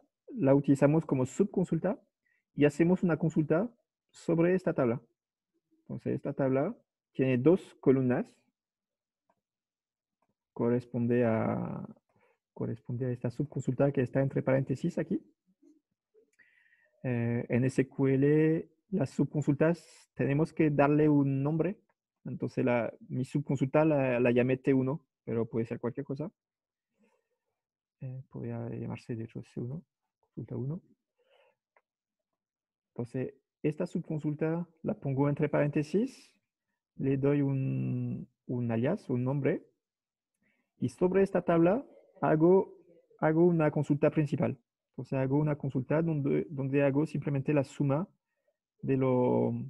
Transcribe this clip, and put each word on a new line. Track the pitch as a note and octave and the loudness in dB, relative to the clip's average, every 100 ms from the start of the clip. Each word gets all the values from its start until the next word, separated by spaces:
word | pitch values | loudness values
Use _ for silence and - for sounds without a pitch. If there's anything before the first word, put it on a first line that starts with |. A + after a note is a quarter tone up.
| - _ - C4 | -12 _ -16 -2
la | C3+ | 2
utilizamos | C#3 C#3 C3+ C#3+ D#3+ - | 4 4 4 4 2 0
como | C3+ | -2
subconsulta | B2+ - G3+ - F3 E3 F3 - _ _ _ _ _ | -2 0 -2 0 -2 -2 -2 -6 _ _ _ _ _
y | - C#3+ | 2 2
hacemos | - E3+ F#3 | 4 2 2
una | F3+ D3+ | 2 0
consulta | D#3+ D#3+ D3+ D#3+ A#3 - _ _ _ | 0 0 0 0 0 -8 _ _ _
sobre | - - E3 F3 | -10 -2 2 2
esta | F#3 F3 | 2 0
tabla. | D#3+ B2 B2+ - _ _ _ _ _ _ _ | 0 0 0 -6 _ _ _ _ _ _ _
Entonces, | - B2+ B2 | -14 -10 -6
esta | C3 - | -6 -6
tabla | C#3+ C3+ C3 E3+ A#3+ _ _ _ | -4 0 0 -2 -6 _ _ _
tiene | - C3 B2+ | -2 0 2
dos | C#3 F#3 - - | 4 2 0 -2
columnas. | D3 C3+ B2+ C3+ A#3+ _ _ _ _ _ _ _ _ _ _ _ _ _ _ _ _ _ _ _ _ _ _ | 2 4 2 0 -4 _ _ _ _ _ _ _ _ _ _ _ _ _ _ _ _ _ _ _ _ _ _
Corresponde | - A#2+ B2 - A#2+ A#2+ A#2+ | -4 -2 0 -2 -4 0 2
a, | A#2+ A2 A2+ A#2+ A#2 - - - _ _ _ _ _ | 2 0 0 -2 -6 -10 -14 -18 _ _ _ _ _
corresponde | - A#2+ A#2 - A#2+ B2+ | -10 -8 -8 -10 -6 -6
a | |
esta | A#2+ B2 | -4 -6
subconsulta | - D3 C#3 - B2 C#3 | -6 -6 -4 -4 0 0
que | C#3 | 2
está | B2 C3+ | 0 0
entre | C3+ C3+ | 0 -2
paréntesis | - C3+ C#3 C3 E3+ F#3+ | 0 0 0 -4 -4 -4
aquí. | D#3 G3+ - _ _ _ _ _ _ _ _ A4 _ _ _ _ _ _ _ _ | -4 -6 -8 _ _ _ _ _ _ _ _ _ _ _ _ _ _ _ _ _
Eh, | C3 A#2+ A#2 A#2+ - | -6 -4 -2 -4 0
en | A#2+ | 0
S | B2+ - B2 | 2 0 -2
Q | - C3+ | 0 2
L, | C3+ C#3+ D3+ D#3 D#3+ - _ _ | 4 4 4 4 2 -2 _ _
las | F#3+ C3+ | -4 -2
subconsultas | - C#3 D3+ C#3+ C#3 D#3+ E3+ - - _ | -2 -2 0 0 2 2 0 -6 -20 _
tenemos | - C3 C#3+ D#3+ | -4 -2 0 -2
que | - D#3 | 0 2
darle | C#3+ C#3+ D3 D3+ | 4 4 4 4
un | C#3+ C#3 C3+ | 4 2 0
nombre. | C#3+ D#3+ E3 G#3 _ _ _ _ | -2 -2 -2 -4 _ _ _ _
Entonces, | - B2 B2 - | -14 -8 -6 -2
la, | B2+ A#2+ A2 - A3+ | 0 2 -2 -8 -10
mi | C3 | -6
subconsulta | C3 D3 C#3+ C#3 C3+ D3+ | -4 -4 -2 -2 0 2
la, | D#3 D3 C3 A#2+ | 2 2 2 2
la | B2 | 2
llamé | A#2+ B2+ C3 | 4 2 2
T | C#3+ | 2
uno, | C3+ C3 D#3 - _ | 2 0 -4 -10 _
pero | - A#2 A2+ | -6 -4 -2
puede | A2+ A2+ | -4 -4
ser | A#2+ | -6
cualquier | A#2 C#3+ | -6 -8
cosa. | C#3 C#3 G#3+ - _ _ _ _ _ _ _ _ _ _ _ _ _ _ _ _ | -8 -8 -10 -14 _ _ _ _ _ _ _ _ _ _ _ _ _ _ _ _
Eh, | C3 C3 - | -14 -12 -14
podría | C3 A#2+ A#2 A#2 | -12 -10 -8 -8
llamarse, | A#2+ A#2 A2+ - | -8 -8 -10 -10
de | A2+ | -10
hecho, | A2+ - | -10 -12
C | - - | -14 -12
uno, | A#2+ D#3 - _ _ _ | -10 -12 -16 _ _ _
consulta | _ - A#2+ A#2+ | _ -16 -10 -8
uno. | C3 E3+ - _ _ _ _ _ _ _ _ _ _ _ _ _ _ _ _ _ _ _ _ | -6 -8 -12 _ _ _ _ _ _ _ _ _ _ _ _ _ _ _ _ _ _ _ _
Entonces, | - A#2+ C3+ B2+ - _ _ | -12 -8 -8 -8 -10 _ _
esta | D3+ - F3 | -6 -4 -6
subconsulta | F3 - D#3 D3+ D3+ D#3 E3 F3 _ | -6 -6 -6 -4 -4 -4 -4 -6 _
la | - | -8
pongo | - C#3 C3+ C#3+ | -6 -4 0 0
entre | D3 D3 | 0 0
paréntesis, | D3+ D3 D#3 D3 F#3+ C#4 - - _ _ _ _ _ _ - | 0 0 0 -2 -2 -2 -6 -20 _ _ _ _ _ _ -6
le | C3+ C#3 | -2 0
doy | C#3 D3 | 2 2
un, | C#3 C3+ C3+ C3 C3 B2 B2 B2+ - _ - | 0 -2 -2 -2 -4 -4 -4 -8 -10 _ -8
un | B2 A#2+ | -4 -2
alias, | A2+ C3 G3 - | 0 0 -2 -4
un | B2 | -2
nombre, | B2+ C#3+ C3+ F#3 - _ _ _ _ _ _ _ _ _ _ _ | -2 0 -2 -2 -6 _ _ _ _ _ _ _ _ _ _ _
y | A#2+ | -6
sobre | - F3+ F#3+ | -2 0 2
esta | G3 F3+ | 2 0
tabla | F3+ E3+ E3+ A#3 - - _ - | 2 4 4 2 -4 -18 _ -4
hago, | D3 D#3 E3+ F#3+ - - _ - _ _ | 0 4 6 4 2 -8 _ -20 _ _
hago | D#3 D#3+ | 0 4
una | F3 E3+ D3+ | 4 4 2
consulta | D3+ C#3+ D3 D3+ | 0 0 2 2
principal. | D#3+ D3 C#3 A#2 C3+ _ _ _ | 2 -2 -2 -2 -4 _ _ _
Entonces, | - B2 | -16 -6
hago | C3+ C3 C#3+ | -4 0 0
una | D3+ C#3+ | 0 -4
consulta | C#3 C3+ B2 D3+ | -4 -6 -2 0
donde, | E3 D3+ C#3 D3+ - | 0 -2 0 -2 -4
donde | C#3+ C#3 C#3+ | -6 -2 2
hago | C#3+ C#3 D#3 | 2 2 -2
simplemente | D3 D3+ C#3 C3+ | -4 -4 -2 0
la | D3 | 0
suma | C3+ - C#3+ C#3+ G3+ _ _ _ _ _ _ _ | -2 -2 0 0 -2 _ _ _ _ _ _ _
de, | C3 C3+ | -2 0
lo, | C3 B2+ B2 A#2+ A#2+ A#2 C3 | 2 2 2 2 0 -2 -8